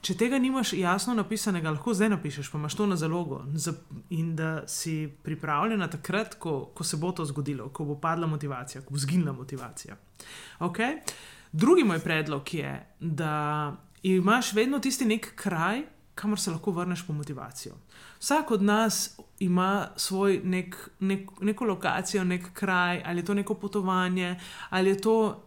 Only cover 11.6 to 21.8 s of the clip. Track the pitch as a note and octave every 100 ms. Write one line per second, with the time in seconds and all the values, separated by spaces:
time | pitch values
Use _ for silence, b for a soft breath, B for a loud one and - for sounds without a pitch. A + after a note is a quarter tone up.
11.6 | A3+ F#4 A#3+ E3 E3+ D#3+ D3+ C#3+ - E3
12.6 | C#3 C3+ - _ E3 D3+ D#3+ D3+ D3 D3+
13.6 | D3 C#3+ - - F#3 F#3 F3+ A#3 A#3+ G3+
14.6 | B3+ C#4 C4+ - A#3 A3 - - G3+ E3+
15.6 | E3+ A#3 D4+ - _ - G3+ G#3 - E3
16.6 | - E3+ F3 E3+ F3 D3 C#3+ C#3 - -
17.6 | - - - B B B - C#4+ D#4 A3
18.6 | G3+ G#3+ A3+ - - - - - F#3 F3+
19.6 | F#3 G3+ - - - F#3+ G3 F#3+ F#3 F3+
20.6 | F#3 - - - F#3+ G3 G3 - G3 G#3+
21.6 | A#3 F3+